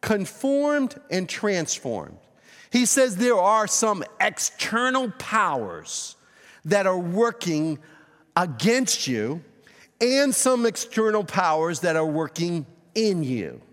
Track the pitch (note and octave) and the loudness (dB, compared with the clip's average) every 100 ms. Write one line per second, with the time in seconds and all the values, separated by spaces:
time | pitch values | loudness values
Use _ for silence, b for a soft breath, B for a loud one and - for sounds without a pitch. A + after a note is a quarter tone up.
0 | - G#3+ F#3 - C4+ C#4 D4 D4 C4 - | 0 0 -2 -4 0 2 2 0 -2 -6
1 | - F#3 F3+ - G#3+ F#3 D3+ - C3 G#2+ | -6 -6 -4 -4 -2 -2 -2 -6 -6 -6
2 | D2 E2 _ _ B B B A#3+ B3 - | -8 -16 _ _ B B B 0 2 4
3 | B3+ F#3 B3 A3+ F#3 A3 G#3 - A3 G3+ | 2 2 2 4 6 4 2 0 2 0
4 | - - - D#3+ - - - A3 B3+ C4 | -4 -2 -2 -2 -8 -6 -4 0 0 0
5 | B3+ - - A3 F#3+ C#3+ G#2 E2+ D2+ - | -2 -6 -2 0 2 0 -4 -10 -10 -10
6 | - - B B B B D#3+ G3+ F#3+ F#3 | -10 -14 B B B B 0 2 2 0
7 | F3 F3+ A#3 A#3 F3 D#3 D#3 D3+ B B | -2 0 0 0 -2 0 0 -4 B B
8 | B B B - F3+ A#2+ E3+ B3 C4 - | B B B -2 -2 0 2 2 0 -2
9 | - A#2+ A2 D#3+ - _ b b b _ | -2 -2 -2 -6 -10 _ b b b _
10 | A#3+ C4+ C#4+ G3+ B3+ B3+ A#3 - - - | 2 4 2 2 2 2 0 -2 -6 0
11 | A3 G#3+ G3 G3+ F3+ D#3 E3 E3+ F3+ D#3+ | 0 0 0 0 2 2 0 0 0 0
12 | D#3+ D3+ D#3 - E3+ E3+ C#3 - _ A3 | 0 -2 -4 -4 -4 -4 -6 -16 _ 0
13 | A3 F#3 C#3+ B2+ E2 B1 - | 0 0 -2 -4 -6 -10 -20